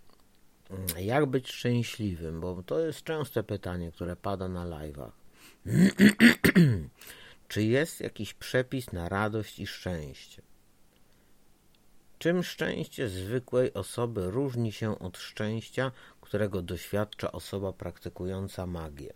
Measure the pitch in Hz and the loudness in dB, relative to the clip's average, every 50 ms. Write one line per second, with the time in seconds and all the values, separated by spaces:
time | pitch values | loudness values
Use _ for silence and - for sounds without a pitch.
0 | - - - - - _ _ - - - _ _ - - 92 95 95 85 - 90 | -20 -20 -20 -20 -20 _ _ -20 -20 -20 _ _ -16 -12 -10 -6 -4 -4 -4 -2
1 | 92 104 123 147 151 135 131 131 127 - - - - 123 120 120 117 - - - | -2 0 2 2 2 2 0 -2 -2 -4 -8 -4 0 0 2 0 0 -2 -4 -4
2 | 107 101 87 82 85 80 82 82 87 90 90 92 90 - 147 160 165 156 151 - | -4 -2 -2 -4 -6 -6 -6 -6 -6 -6 -6 -8 -6 -4 -2 -2 -2 -2 -4 -6
3 | - - 160 151 139 - - 117 104 - 107 98 - 90 90 90 85 85 - - | -8 -6 -4 -4 -4 -4 -4 -4 -2 -4 -6 -6 -4 -6 -6 -4 -6 -8 -8 -8
4 | 87 87 90 - - 98 98 92 92 92 90 87 87 87 82 73 78 76 71 67 | -6 -6 -6 -6 -4 -4 -4 -4 -4 -4 -4 -4 -6 -6 -8 -8 -10 -10 -10 -10
5 | 62 55 - - - - - - - - - _ - 92 117 147 185 196 - - | -12 -14 -14 -20 -20 -20 -20 -20 -20 -20 -20 _ -4 2 6 6 6 8 8 10
6 | 196 208 - - 226 233 - - - - - 190 165 135 110 87 71 - - - | 8 10 10 10 10 10 10 8 6 6 8 10 8 8 6 2 -2 -6 -12 -18
7 | - - - - - - - - - - - 104 110 110 120 139 160 170 - - | -20 -20 -20 -20 -20 -20 -20 -20 -12 -4 0 2 4 4 4 4 2 0 -4 -8
8 | - - - - 104 - - - - - - 127 127 127 135 131 123 - - 87 | -10 -8 -8 -8 -8 -8 -10 -12 -6 0 0 0 0 0 -4 -6 -6 -6 -6 -4
9 | 85 87 98 98 107 107 107 110 104 - - - 101 - - - - 92 90 80 | -4 -2 0 0 0 0 0 -2 -4 -6 -8 -10 -10 -10 -10 -8 -6 -6 -4 -4
10 | 73 69 - - - - - - - - - - _ _ _ _ - _ _ _ | -6 -10 -12 -16 -18 -20 -20 -20 -20 -20 -20 -20 _ _ _ _ -20 _ _ _
11 | - _ _ _ _ _ - - - - _ _ _ _ - _ _ - - - | -20 _ _ _ _ _ -20 -20 -20 -20 _ _ _ _ -20 _ _ -20 -20 -20
12 | - - - - - 165 175 180 175 - - - - - - - - - - - | -20 -20 -8 -2 2 2 2 2 0 -2 -4 -4 -4 -4 -4 -4 -6 -8 -6 -4
13 | 139 104 90 92 92 101 123 131 123 - - 127 127 120 - 98 98 - - 120 | -4 -4 -4 -4 -4 -4 -4 -4 -4 0 2 2 2 2 0 -4 -8 -6 -4 -4
14 | 120 120 113 104 90 92 101 131 143 135 120 120 117 110 101 - 113 107 104 - | -4 -2 -2 -2 -2 -2 0 -2 -2 -2 0 -2 -2 -2 -2 -4 -4 -4 -4 -4
15 | - - - - - - - - 107 107 110 113 110 - - 127 131 131 127 - | -6 -10 -10 -12 -14 -12 -6 -4 -4 -2 -4 -4 -6 -6 -4 -4 -4 -4 -4 -10
16 | - - - - - - - 101 107 98 95 92 87 85 90 82 - - - 101 | -20 -20 -20 -20 -10 -4 -2 0 0 0 -2 -4 -4 -4 -6 -8 -6 -2 -2 -2
17 | 107 104 - - - - - 92 - - - 98 98 95 90 - 95 90 - - | -2 -2 -4 -6 -6 -6 -6 -8 -10 -6 -6 -4 -4 -4 -6 -6 -10 -10 -10 -10
18 | - 87 - - 90 92 95 95 98 95 - 98 90 90 87 82 80 78 71 69 | -12 -12 -8 -6 -6 -4 -4 -4 -6 -6 -6 -6 -6 -6 -6 -6 -8 -8 -10 -12
19 | 71 - - | -14 -14 -14